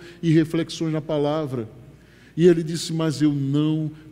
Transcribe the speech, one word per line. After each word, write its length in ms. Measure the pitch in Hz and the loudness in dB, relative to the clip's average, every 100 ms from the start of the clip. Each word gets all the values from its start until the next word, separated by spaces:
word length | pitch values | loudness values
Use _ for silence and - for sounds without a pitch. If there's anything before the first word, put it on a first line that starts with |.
| - - | -10 -6
e 80 | 165 | 2
reflexões 640 | 156 156 160 160 - 165 | 2 2 0 -4 -4 -4
na 80 | 156 | -4
palavra. 680 | 151 151 143 151 151 127 110 - - - - - - - | -4 -2 0 -2 -4 -6 -8 -12 -20 -20 -20 -20 -12 4
E 100 | 175 | 4
ele 160 | 165 | 4
disse: 300 | 160 165 - | 0 -6 -6
"Mas 280 | 160 160 131 | -2 -2 0
eu 120 | 151 | 0
não 580 | 143 139 143 156 156 156 156 - | 0 0 0 0 -2 -4 -8 -16